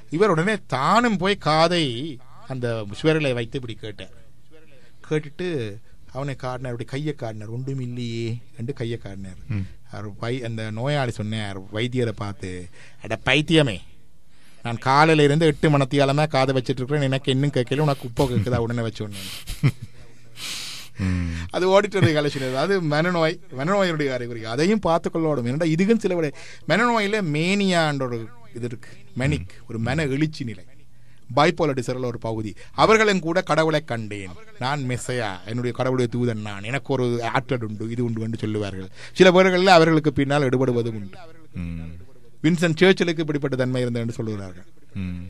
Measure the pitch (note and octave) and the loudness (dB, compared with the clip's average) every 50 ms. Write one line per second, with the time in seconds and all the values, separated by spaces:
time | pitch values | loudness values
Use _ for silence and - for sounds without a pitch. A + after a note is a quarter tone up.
0 | - - - D#3+ G#3 G#3+ F3 D#3 G3 G#3+ A3 G3 - - C#3+ B2+ C#3 D#3 F#3+ A3+ | -10 -6 0 2 4 4 4 4 2 2 0 -2 -2 -4 -2 0 2 4 4 6
1 | A#3+ A#3+ G#3+ E3+ E3+ G3 G3+ F#3+ - D3+ D3+ D#3 E3 E3+ F3+ F3 D#3+ C3+ A#2 A#2 | 6 4 2 2 2 0 0 0 2 2 4 6 6 6 4 2 2 0 -2 -4
2 | C#3+ E3 C3+ - - - - - - - C3+ C3 B2 A#2+ A#2 A2+ G#2+ G2+ G2+ - | -6 -8 -8 -12 -14 -16 -18 -16 -12 -10 -6 -4 -2 -2 -2 -4 -4 -6 -6 0
3 | - D#3 D#3 D#3+ D#3 C#3 B2 A#2+ A#2+ A#2 - C#3+ B2+ A2+ G#2+ - - G#2+ G#2 - | 2 2 2 4 2 0 0 0 -2 -4 -6 -8 -8 -8 -10 -10 -12 -12 -12 -12
4 | F#2+ F#2 - - - - - - - - - - - - - - - - - - | -14 -14 -14 -16 -16 -16 -16 -16 -16 -16 -16 -18 -18 -18 -18 -16 -16 -16 -16 -16
5 | - - D#3 D#3 D3+ C#3+ C3+ - F3 F3+ E3+ C#3 A2+ G#2+ G2 A2 - - - - | -6 -2 -2 -2 -2 -4 -8 -8 -6 -4 -4 -4 -4 -6 -8 -10 -14 -14 -16 -16
6 | - - - B2+ C#3 C#3+ C3 - - B2+ B2+ B2+ C3 C3 A#2+ A#2 A#2+ - - C3+ | -16 -12 -8 -6 -6 -6 -6 -6 -6 -6 -6 -6 -6 -6 -6 -6 -6 -6 -6 -4
7 | D3+ D3+ C#3+ - B2+ A2+ A2 G#2+ G#2+ G#2+ A2+ B2 C3 C3+ C3+ C3+ B2+ B2 A#2+ B2 | -4 -4 -4 -4 -6 -8 -8 -8 -10 -8 -8 -6 -6 -6 -6 -6 -6 -6 -6 -6
8 | B2 A#2 A#2 A#2 A#2 A2+ A2+ A#2+ - - - - A#2 A#2 - - A#2+ A#2 A#2 A2+ | -6 -4 -4 -4 -4 -4 -4 -6 -8 -12 -10 -8 -8 -8 -6 -6 -4 -4 -6 -6
9 | - G2+ G2 F#2+ G2 F#2+ F#2 - - - A2 G2+ F#2+ - - - - - - G2+ | -8 -10 -10 -10 -12 -12 -12 -14 -8 -4 -4 -4 -4 -6 -8 -14 -14 -14 -12 -10
10 | G#2 G#2+ G2+ G2+ A2+ A#2 B2+ C3 A#2+ A#2 A2+ A2 A2 A2 G#2+ A2 A#2+ C#3 D3 D3 | -10 -10 -10 -8 -6 -4 -4 -4 -4 -4 -4 -4 -6 -6 -6 -4 -2 0 0 0
11 | C3+ B2 A2 - G#2+ G#2+ A2 A2 G#2+ G2+ G2 F#2+ F#2+ G2 G2+ G#2+ A#2 B2 B2 B2+ | 0 -2 -2 -4 -4 -4 -4 -4 -4 -6 -8 -10 -10 -6 -4 -2 -2 0 0 0
12 | A#2+ A#2 G2+ - G#2+ G2+ G2 - - F#2 F2+ F2+ F2 F2 - - - - - - | 0 0 -2 -4 -6 -8 -8 -8 -8 -8 -8 -8 -10 -12 -14 -16 -16 -16 -14 -14
13 | - G#2 A2 G#2+ - - C3 D3 D3+ - E3+ D#3+ D3 B2+ G2 F2 - - - - | -8 -6 -6 -2 2 4 4 4 4 6 6 6 6 4 2 -4 -8 -12 -14 -14
14 | - - - - - - - - - - - - - A#2+ A#2 A2+ - C3 C3+ C#3+ | -14 -16 -16 -16 -16 -16 -16 -16 -16 -16 -16 -10 -6 -6 -6 -2 2 4 6 8
15 | D#3 D#3+ E3 D3+ D3 C#3+ C#3+ D#3+ E3 D#3 C#3+ - - D#3+ D3 C#3 C#3 B2+ C#3 C#3+ | 8 8 8 8 8 6 6 6 4 4 4 4 4 4 4 4 4 2 4 4
16 | C#3 C3+ C#3 D3 D#3 D3+ - C3+ C3 C3+ C3+ C3 A#2+ - C3 B2+ B2+ A#2+ D3 D3+ | 4 4 4 2 2 2 2 2 2 4 2 2 0 0 -2 -2 -2 -2 0 0
17 | C#3 C3 C3 C3+ - - C3 C3 C#3 D3 - C3+ B2 - C#3 C#3 D#3 D3+ C#3 - | 2 2 0 0 0 2 2 2 2 2 2 0 0 0 0 2 2 2 0 0
18 | - B2 A#2 - D3 C3 B2 A#2 G2+ B2 B2 A#2+ A#2 A#2 A#2+ A#2+ A#2 A2+ G#2+ - | -4 -6 0 0 0 2 2 2 2 2 2 0 0 0 -2 -2 -2 -4 -4 -6
19 | G#2+ G#2 G2+ G2 F#2+ F#2+ - - - - - - - C3 - - - - - - | -8 -8 -8 -10 -12 -10 -12 -10 -8 -8 -4 0 0 0 0 0 -6 -14 -14 -16
20 | - - - - - - - - - - - - - - - - - - - - | -16 -16 -16 -16 -16 -16 -14 -12 -12 -10 -10 -10 -10 -10 -12 -12 -14 -14 -8 -4
21 | G2 F#2 F#2 F2+ F2 E2+ E2+ E2+ E2+ F#2+ - - F3+ F#3 F#3+ G3 G#3 G#3 G3 G3 | -2 0 0 0 -2 -2 -4 -6 -8 -6 -2 0 4 6 6 6 6 4 4 4
22 | E3+ E3+ D#3 D3+ D3 D3 - D3 C3 C3 B2+ C3+ E3+ F3+ G3+ F#3+ E3+ D3+ D3 D3+ | 4 6 6 4 2 0 0 -2 -2 -2 0 0 2 2 2 2 2 2 2 2
23 | D#3+ F3+ F3+ E3+ D#3+ D#3+ F3+ - - - - B2 C3+ E3 G3+ G3+ G3 F3+ E3 D3+ | 2 2 2 2 2 2 0 -2 -8 -12 -8 -4 -2 0 2 2 2 2 2 0
24 | D3 C3+ C3 B2 A#2+ A#2+ A#2+ A#2 A2 A2 A#2 B2+ D#3+ F#3 A3 G#3+ - F3 E3 E3+ | 0 0 -2 -2 -4 -6 -8 -8 -6 -4 -2 2 2 4 2 2 2 2 2 2
25 | E3 F#3 - F3 D#3+ D#3+ D3 C#3 A#2+ A#2+ B2+ D#3 E3+ D#3+ D#3 D#3+ G3 G3 A#3 A3 | 2 0 0 0 0 2 2 0 0 0 0 0 2 2 2 4 4 4 4 4
26 | - F#3+ F3+ F3 D#3+ C#3+ C3 - - - - - - - D#3 F#3+ A#3 B3 A#3 A3+ | 4 0 0 0 0 -2 -4 -8 -12 -14 -14 -12 -2 2 2 4 4 4 2 2
27 | G#3 G3 G#3 A3 G3 D#3 D3 D3+ D#3+ F3+ G3 G3+ G3+ F#3+ F3+ E3+ D#3+ D3+ C#3+ C#3 | 2 2 0 0 0 0 0 0 2 2 2 2 2 4 4 4 4 2 2 0
28 | C3+ B2 A#2+ A2+ A2+ G#2+ - - - - - A#2+ A#2 A#2 B2 A2+ - - - - | -2 -2 -4 -6 -6 -10 -12 -16 -16 -14 -10 -8 -8 -6 -8 -10 -12 -14 -16 -16
29 | - - - A#2 B2+ C#3+ - E2 F2 - - - - - A2+ A2+ A2+ A#2 C3 D#3+ | -16 -10 -4 -2 0 0 0 0 -4 -8 -12 -14 -12 -10 -6 -4 -2 0 0 0
30 | D#3 C3+ C3 C#3 D#3+ D#3 D#3 - C#3 A#2 G2+ - - - - - - - - - | 0 0 0 0 0 0 -2 -4 -8 -8 -8 -10 -12 -16 -16 -16 -16 -16 -16 -16
31 | - - - - - - A#2+ C#3 D3 F3 F3+ - E3+ D3+ C3+ C3 A#2+ - B2+ B2+ | -14 -16 -16 -16 -12 -2 2 4 6 6 4 4 2 2 2 0 -2 -2 -4 -4
32 | B2+ A#2+ A#2 A#2+ - A2+ A2+ A2 G#2+ G#2 F#2 - - - - - C#3+ G3 A3 A3 | -4 -4 -4 -4 -4 -4 -4 -2 -4 -6 -8 -10 -14 -8 2 4 6 6 8 6
33 | A3 G#3 G3 F#3 D#3 D#3+ E3+ F#3 F3+ - D3+ D#3 D#3+ D#3+ D#3 D3+ D#3 - A#2+ A2+ | 6 4 4 2 0 0 0 0 2 2 2 2 4 4 2 0 0 -2 -4 -4
34 | A2+ G#2 G#2 G#2 G2 F#2 F2+ - - - - - A#2+ B2+ C#3+ D3 C3 B2 B2+ A#2 | -4 -6 -8 -8 -10 -10 -12 -14 -16 -16 -10 -6 -4 -2 -2 -2 -2 -2 -4 -4
35 | - - B2+ B2 A#2 G#2 F#2+ F2+ - G2+ A2+ B2 B2 B2 A#2 - B2+ C3 C3 B2+ | -4 -4 -4 -2 -2 -4 -6 -8 -8 -6 -6 -4 -2 -2 -2 0 0 2 2 2
36 | B2 A#2 - B2 B2 A#2+ A2+ G#2+ G#2 G#2 G2+ G2 G2+ A2 B2+ C#3 - - C#3 C3 | 2 2 2 0 0 0 0 -2 -6 -8 -8 -8 -6 -6 -6 -4 -2 -2 0 0
37 | B2 B2 A#2+ A#2 A#2 A2+ A2+ C3 B2 - C#3 B2 A2+ G#2+ G#2+ G2+ G#2+ A2+ A#2 A#2+ | 2 0 0 0 -2 0 0 0 0 0 -2 -4 -4 -6 -6 -6 -6 -6 -4 -2
38 | B2 A#2 A2+ A2 A2 A2 A2+ A2+ - A2 G#2+ G#2+ G#2 G2 F#2+ F#2+ F#2+ F#2+ - - | -2 -2 -2 -2 -4 -4 -4 -4 -4 -2 -2 -2 -4 -4 -6 -8 -10 -10 -12 -14
39 | - - - - F3+ F#3 E3+ F3+ F#3 F#3+ F3+ F3+ F#3 G3 F#3 E3 D#3+ E3 D#3+ D#3 | -14 -6 4 8 8 10 10 10 8 8 6 6 8 10 10 10 10 8 6 6
40 | D3 D3+ C3+ C#3 C#3 C3+ C#3+ D3 D3 B2+ C3 B2+ C3 B2+ B2 A#2+ A#2 A#2 A2 G#2+ | 4 2 2 2 2 2 2 2 4 2 2 4 2 2 2 2 0 -2 -4 -6
41 | G2+ G2 - - - - - - - - - - F2 E2+ E2+ E2 E2 E2 E2 - | -8 -10 -12 -14 -16 -16 -16 -18 -18 -12 -10 -8 -8 -6 -8 -8 -10 -10 -12 -14
42 | - - - - - - - - - D3+ F3+ D#3 F3+ E3+ D#3 D#3 F3 F#3+ F#3+ - | -16 -16 -18 -18 -16 -16 -10 -2 2 2 2 4 2 2 4 6 6 6 6 6
43 | F#3+ E3+ E3 D#3 E3 D3+ D3 D3 C#3 C#3 C3+ B2+ B2+ B2+ B2+ B2+ B2 B2 A#2+ A#2+ | 4 0 0 0 -2 -2 -2 -2 -2 -2 0 0 0 0 0 0 0 0 0 -2
44 | A#2 A2+ A2+ - A#2 A2 G#2+ G2+ G2 F#2+ F2 F#2 F#2 - - - - - - G2+ | -2 -2 -4 -4 -4 -4 -6 -6 -8 -10 -12 -12 -14 -16 -16 -16 -18 -12 -8 -6
45 | F#2+ F#2 F2+ F2 F2 F#2 | -6 -6 -6 -8 -8 0